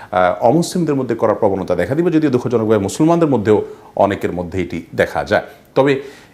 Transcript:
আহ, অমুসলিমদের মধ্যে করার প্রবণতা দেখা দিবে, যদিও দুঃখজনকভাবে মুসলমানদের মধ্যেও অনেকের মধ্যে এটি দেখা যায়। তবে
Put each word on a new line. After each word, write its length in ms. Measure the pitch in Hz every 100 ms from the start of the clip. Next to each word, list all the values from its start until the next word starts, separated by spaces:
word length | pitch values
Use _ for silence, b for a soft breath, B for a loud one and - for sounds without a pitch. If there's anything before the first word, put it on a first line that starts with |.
| B
আহ, 320 | 92 90 90
অমুসলিমদের 500 | 120 151 170 185 156
মধ্যে 200 | 139 120
করার 200 | 113 113
প্রবণতা 400 | 104 107 95 87
দেখা 200 | 90 87
দিবে, 160 | 143 175
যদিও 200 | 156 151
দুঃখজনকভাবে 480 | 123 123 117 110 110
মুসলমানদের 500 | 98 - 160 170 160
মধ্যেও 340 | 123 104 107 B B B -
অনেকের 360 | 101 95 101
মধ্যে 300 | 87 87 92
এটি 200 | 87 82 -
দেখা 300 | - 82 78
যায়। 180 | 73 101 - B B
তবে 280 | - 139 135 B B B